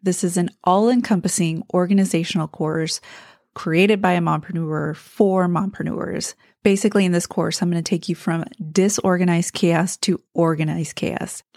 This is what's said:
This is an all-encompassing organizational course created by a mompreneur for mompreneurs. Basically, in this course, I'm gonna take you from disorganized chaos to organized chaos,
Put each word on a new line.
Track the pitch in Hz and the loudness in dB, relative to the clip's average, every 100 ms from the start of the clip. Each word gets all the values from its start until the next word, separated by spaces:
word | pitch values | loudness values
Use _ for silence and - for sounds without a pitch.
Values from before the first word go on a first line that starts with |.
This | 190 180 | -4 -2
is | 180 175 | -2 0
an | 175 - | -2 -2
all-encompassing | - 190 220 247 247 190 170 - 170 160 - | 0 2 4 2 2 0 0 0 -2 -2 -2
organizational | 180 180 196 190 170 165 - 156 | -2 2 4 4 0 -2 -4 -4
course | - 156 165 160 - - - - _ _ | -4 -4 -2 -4 -6 -12 -20 -20 _ _
created | - - 160 196 208 | -10 0 4 4 4
by | 190 | 2
a | 175 | 2
mompreneur | 165 156 - 165 160 156 156 156 | 2 -2 -4 -6 -4 -4 -4 -6
for | - - 202 185 180 | -14 2 2 4 2
mompreneurs. | 170 196 - 160 - 175 - - - _ _ | 2 -2 -4 -6 -4 -6 -6 -8 -12 _ _
Basically, | 202 196 208 202 | 2 2 2 2
in | 185 | 2
this | 175 - | 2 -2
course, | - 165 - | -4 -4 -2
I'm | 175 | -2
gonna | 170 | -2
take | 165 170 - | -2 -4 -4
you | |
from | 170 - 165 - - 156 | -6 -2 -4 -4 -10 -4
disorganized | 156 196 - 190 180 180 170 175 | 0 2 2 0 2 2 2 -2
chaos | - 180 165 180 - | 0 2 2 0 -2
to | - 175 - | -2 -2 -4
organized | - 165 156 156 170 156 | 0 0 2 -2 -4 -6
chaos, | - - - - - - | -6 -6 -6 -8 -12 -18